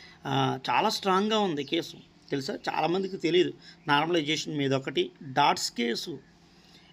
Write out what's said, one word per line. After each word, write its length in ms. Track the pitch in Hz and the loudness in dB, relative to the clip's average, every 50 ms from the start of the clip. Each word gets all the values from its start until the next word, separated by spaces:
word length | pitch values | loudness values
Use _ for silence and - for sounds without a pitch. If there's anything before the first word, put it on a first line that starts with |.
| - - - - - | -20 -20 -20 -12 -6
ఆ, 340 | 143 135 135 135 131 127 131 - 131 | -2 0 2 2 2 0 -4 -2 2
చాలా 200 | 123 135 180 220 | 2 2 2 2
స్ట్రాంగ్గా 500 | 214 - - 196 185 190 208 214 220 214 | -2 0 0 2 2 2 2 2 2 2
ఉంది 240 | 202 180 151 143 135 | 2 0 -2 -4 -4
కేసు, 300 | - 165 170 - - - - - _ _ _ _ - | -2 -2 -4 -4 -6 -14 -20 -20 _ _ _ _ -4
తెలుసా? 240 | 143 139 135 - - | -4 -4 -4 -4 -8
చాలామందికి 640 | - - - - - 156 160 175 196 190 185 190 | -6 -6 -4 -2 0 0 2 0 0 -2 -4 -6
తెలియదు 360 | - - 156 170 180 160 139 - - - - - - - | -2 -2 2 4 4 2 2 -2 -10 -20 -20 -20 -12 0
నార్మలైజేషన్ 720 | 151 143 147 156 165 180 165 143 147 156 151 - 165 156 | 2 2 2 2 2 0 0 0 0 -2 -4 -4 -6 -4
మీద 160 | 143 139 131 135 | -2 0 0 0
ఒకటి, 380 | 135 135 160 131 175 185 - - - 175 | 0 -2 -2 -2 -2 -2 -4 -6 -16 -14
డాట్స్ 480 | 135 127 147 143 160 185 - - - | -4 2 4 4 4 4 2 -2 -6
కేసు, 480 | - 240 240 240 220 - - 180 143 127 - _ _ _ _ _ _ - - - - - - - | -4 -4 -2 -2 -2 -4 -6 -10 -12 -14 -14 _ _ _ _ _ _ -20 -20 -20 -20 -20 -20 -20